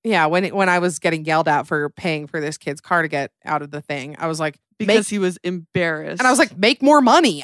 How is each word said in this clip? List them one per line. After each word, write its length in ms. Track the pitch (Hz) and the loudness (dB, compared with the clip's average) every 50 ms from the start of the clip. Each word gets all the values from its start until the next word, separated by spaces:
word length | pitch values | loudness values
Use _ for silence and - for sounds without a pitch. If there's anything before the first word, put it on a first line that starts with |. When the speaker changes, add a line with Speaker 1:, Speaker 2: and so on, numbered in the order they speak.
| - | -6
Speaker 1:
yeah, 220 | 226 214 175 156 | -2 0 2 2
when, 200 | 156 170 180 196 170 151 | 2 2 0 -2 -2 -2
when 140 | 196 196 185 | -2 0 2
I 120 | 180 180 | 2 0
was 200 | 175 180 156 - | 0 -2 -4 -2
getting 240 | - 175 160 160 156 | -4 -2 -2 -2 -4
yelled 240 | 160 160 156 160 156 | -2 0 0 2 2
at 180 | 147 147 - | 0 0 0
for 220 | - 165 151 147 143 | -2 -4 -4 -4 -4
paying 360 | - - - 180 160 151 147 143 | -8 -6 -6 -4 -4 -4 -8 -8
for 140 | - 160 | -8 -6
this 160 | 147 151 156 - | -6 -6 -8 -8
kid's 240 | - 147 143 - | -10 -10 -10 -10
car 220 | _ - 180 170 160 | _ -2 0 0 0
to 40 | 156 | 0
get 240 | 160 147 139 - _ _ - | -2 -6 -6 -6 _ _ -10
out 160 | - 156 147 | -6 -6 -6
of 100 | 147 147 | -6 -6
the 80 | 151 147 | -12 -14
thing, 360 | - - 147 139 127 147 151 - | -10 -8 -8 -8 -8 -12 -12 -8
I 80 | 165 160 | -6 -6
was 100 | 160 156 | -6 -4
like, 220 | 156 156 143 _ _ _ _ - | -6 -6 -8 _ _ _ _ -8
Speaker 2:
Because 280 | 180 196 214 226 202 | -2 2 2 2 2
Speaker 1:
"Make" 20 | - | 0
Speaker 2:
he 100 | 208 208 | -4 -2
was 200 | 190 180 170 - - | -2 -2 -4 -4 -6
embarrassed. 720 | 180 180 175 165 _ - 185 175 170 160 151 156 156 - 180 | -6 -6 -8 -10 _ -4 -2 -2 -2 -2 -4 -8 -10 -6 0
Speaker 1:
And 80 | 254 254 | 2 2
I 20 | |
was 100 | 269 247 | 4 4
like, 180 | 320 214 151 165 | 2 0 0 0
"Make 240 | 196 226 285 - | 2 2 2 4
more 180 | 269 285 302 294 | 4 6 6 6
money. 420 | 262 226 254 339 339 247 165 143 | 6 6 6 6 6 4 2 0